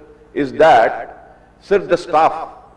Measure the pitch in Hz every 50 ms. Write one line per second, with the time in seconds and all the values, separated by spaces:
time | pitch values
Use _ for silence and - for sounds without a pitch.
0 | - - - _ - _ _ 113 143 127 120 - 143 160 143 117 113 131 123 113
1 | - - - - - - - _ _ _ _ _ _ - 196 202 165 156 175 170
2 | - - - 151 160 147 - 160 - - - - - - _